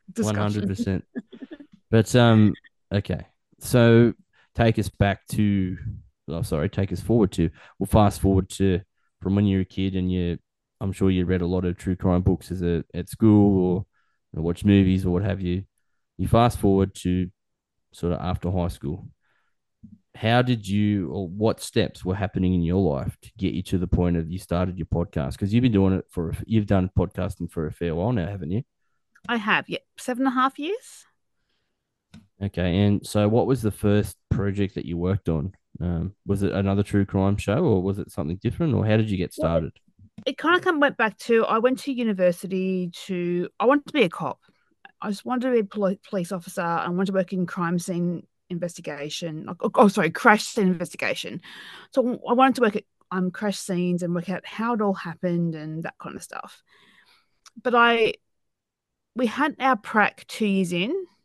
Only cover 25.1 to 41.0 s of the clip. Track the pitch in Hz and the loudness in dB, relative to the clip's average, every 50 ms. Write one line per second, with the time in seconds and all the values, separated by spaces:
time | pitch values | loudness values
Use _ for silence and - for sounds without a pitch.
25.1 | - 82 69 67 - - 104 98 107 120 127 127 107 98 98 95 95 90 - _ | -4 -6 -6 -6 -6 -6 -4 0 2 2 2 4 4 4 4 4 2 0 -2 _
26.1 | - 90 82 82 - - - - 110 110 104 101 104 95 92 92 - - 90 85 | -8 -6 -6 -6 -6 -8 -4 0 0 0 2 2 2 2 2 2 0 0 0 -2
27.1 | - - 90 92 90 - 87 82 - 85 78 - - - 85 85 78 82 90 120 | -2 -6 -6 -6 -6 -8 -10 -10 -6 -6 -6 -6 -6 -6 -6 -4 -2 -2 -2 0
28.1 | 127 104 80 90 101 95 80 73 92 117 147 _ _ _ _ _ _ _ _ _ | 0 -2 -2 -4 -6 -8 -8 -6 -6 -6 -6 _ _ _ _ _ _ _ _ _
29.1 | _ _ - - 240 233 202 214 185 147 - - - - _ _ _ - - - | _ _ -8 -6 -6 -4 -2 0 0 -2 -2 -4 -10 -10 _ _ _ -14 -10 -8
30.1 | 247 233 269 269 247 262 262 269 - - 294 330 415 508 - - - - - _ | -4 -2 -2 -2 0 0 -2 -2 -2 -6 -8 -8 -8 -8 -10 -16 -20 -20 -20 _
31.1 | _ _ _ _ _ _ _ _ _ _ _ _ _ _ _ _ _ _ _ _ | _ _ _ _ _ _ _ _ _ _ _ _ _ _ _ _ _ _ _ _
32.1 | - - _ _ _ - 98 98 - 85 90 90 85 98 104 101 101 - - - | -20 -20 _ _ _ -8 -8 -6 -4 -2 0 2 2 4 4 4 2 0 -2 -2
33.1 | - 104 104 104 110 120 87 107 135 123 110 104 - - - 104 101 104 98 - | 0 2 2 4 4 2 2 2 0 0 -2 -4 -4 0 0 2 2 2 0 -2
34.1 | - _ _ - - - 98 101 95 104 101 92 - - - 76 85 85 87 92 | -8 _ _ -4 -2 -2 -2 -2 -2 -2 -4 -4 -4 -8 -8 -6 -6 -2 -2 0
35.1 | 101 101 - - 82 78 71 95 - _ _ _ - - - 87 87 82 87 95 | -2 -2 -2 -2 -2 -2 -2 -6 -10 _ _ _ -12 -8 -6 -4 -4 -4 -4 -6
36.1 | - _ - - 101 95 101 92 - 95 98 98 98 101 101 - - 101 98 - | -10 _ -4 -4 -2 0 0 -2 0 0 0 0 0 0 -2 0 0 0 0 2
37.1 | - 98 95 98 101 107 - - 104 143 185 143 104 92 90 98 98 101 - - | 0 0 2 2 0 -2 -2 -2 0 0 2 2 2 2 0 -2 -4 -6 -8 -10
38.1 | - - 78 73 90 98 - 120 - - 170 160 120 98 98 110 107 113 110 107 | -8 -8 -6 -6 -6 -4 -4 -4 -2 -2 0 0 2 2 2 2 2 2 2 0
39.1 | 98 92 87 - - - - 80 82 82 80 - - _ _ _ _ _ - - | -2 -2 -4 -6 -6 -4 -2 0 0 0 -2 -4 -10 _ _ _ _ _ -20 -20
40.1 | - - - - 269 - - 320 349 359 - 370 339 294 285 269 - - | -16 -8 -8 -8 -6 -2 0 0 2 2 2 0 0 2 2 0 0 0